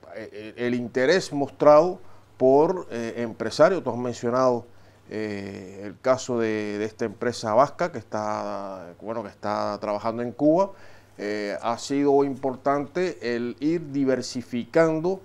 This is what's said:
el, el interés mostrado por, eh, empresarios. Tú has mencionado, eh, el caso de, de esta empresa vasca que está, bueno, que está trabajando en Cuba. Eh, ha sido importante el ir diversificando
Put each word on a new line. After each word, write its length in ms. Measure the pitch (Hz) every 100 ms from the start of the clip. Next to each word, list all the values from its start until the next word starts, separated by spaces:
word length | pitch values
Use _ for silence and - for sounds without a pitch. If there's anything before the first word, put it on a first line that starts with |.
| -
el, 400 | 92 107 101 110 -
el 180 | 120
interés 580 | 123 120 127 131 185 -
mostrado 680 | 143 139 - 151 151 175 185 - - _ -
por, 520 | 131 139 165 185 -
eh, 240 | 117 117 110
empresarios. 680 | 117 101 110 - 160 185
Tú 60 | 127
has 80 | 120
mencionado, 680 | 123 117 120 123 131 120 113 - - - -
eh, 760 | 98 107 101 98 98 95 98
el 160 | 101 92
caso 380 | 127 127 - 120
de, 380 | 113 107 107 104
de 60 |
esta 200 | 107 -
empresa 500 | 117 98 120 117 113
vasca 380 | 107 143 - 175
que 60 | 143
está, 960 | - 107 107 107 104 101 98 95 85 87
bueno, 220 | 101 113
que 60 | 101
está 500 | - 104 107 107 104
trabajando 440 | 107 104 110 113
en 100 | 120
Cuba. 400 | 120 147 165 196 - - - - -
Eh, 380 | 104 107 101 98
ha 160 | 110 117
sido 460 | - 139 143 139
importante 1120 | 139 131 135 120 - 143 143 - 180 - 120 120
el 200 | 120 -
ir 300 | 147 170 151
diversificando 1300 | 139 131 127 120 127 113 120 113 165 165 160 170 190